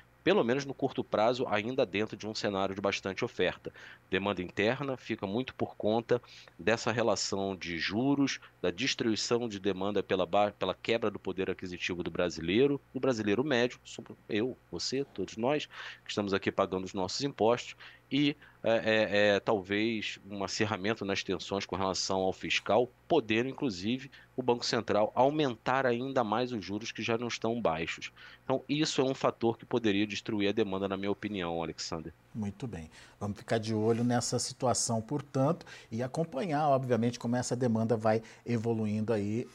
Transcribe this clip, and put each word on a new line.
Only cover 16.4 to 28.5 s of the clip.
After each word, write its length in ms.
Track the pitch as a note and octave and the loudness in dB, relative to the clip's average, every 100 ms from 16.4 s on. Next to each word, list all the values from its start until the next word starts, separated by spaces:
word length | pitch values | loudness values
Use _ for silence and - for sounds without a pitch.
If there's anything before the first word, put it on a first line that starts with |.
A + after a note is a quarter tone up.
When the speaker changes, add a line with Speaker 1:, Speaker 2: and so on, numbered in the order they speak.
| - | 0
Speaker 1:
pagando 340 | G2+ F#2+ F#2 | 2 2 0
os 100 | F#2 | -4
nossos 280 | G2+ F#2 - | -4 -4 -2
impostos, 540 | C#3 - A2 B2 - - - - _ | -4 2 2 2 -2 -14 -20 -20 _
e, 280 | C#3 C#3+ C#3+ - - | 0 2 0 -10 -4
é, 80 | - | 2
é, 640 | A2+ A2 A2 G2+ G2+ G#2 | 2 4 2 4 4 4
é, 60 | G2+ | 4
talvez 800 | - A2 F#2 G2+ A2+ A2 - - G2 | 2 0 0 0 0 -2 -6 -10 -12
um 140 | G2+ | -6
acirramento 600 | F#2+ - G#2 G2+ G2+ A2+ | -4 0 0 0 -2 -2
nas 200 | G2 G2 | -2 -2
tensões 420 | - F2+ - G2 - | -2 -4 -2 -4 -4
com 80 | |
relação 440 | F2+ F#2+ F2 - F#2+ | -2 -2 -2 0 0
ao 140 | F#2+ | 0
fiscal, 560 | - E2+ - - G#2 B2 - - | -2 -4 -2 2 2 2 -4 0
podendo, 400 | E3 A2 A2 C3 | 2 4 2 0
inclusive, 640 | C3 C#3+ F2+ G2+ C3 C#3 - - - | -2 -4 -2 -2 -4 -6 -18 -12 -2
o 60 | |
Banco 220 | B2+ A#2+ | 0 0
Central 460 | - A#2+ G#2 G#2 G#2+ | 0 -2 2 2 2
aumentar 720 | - C3+ D3+ C#3+ A2 - C3 | 4 4 4 0 -2 0 2
ainda 380 | C3 A#2+ C3+ C3+ | 2 0 0 0
mais 300 | A2 G#2+ B2+ | 2 2 0
os 120 | A#2 | -4
juros 280 | F2+ G#2 A#2 | -4 -6 -6
que 100 | - | -4
já 160 | A2 A#2 | -2 0
não 80 | A#2+ | -2
estão 340 | - A2+ A#2+ | -4 -2 0
baixos. 520 | F2 D#2 E2 - - - - - | 0 0 -4 -8 -12 -16 -20 -10
Então, 180 | - | -2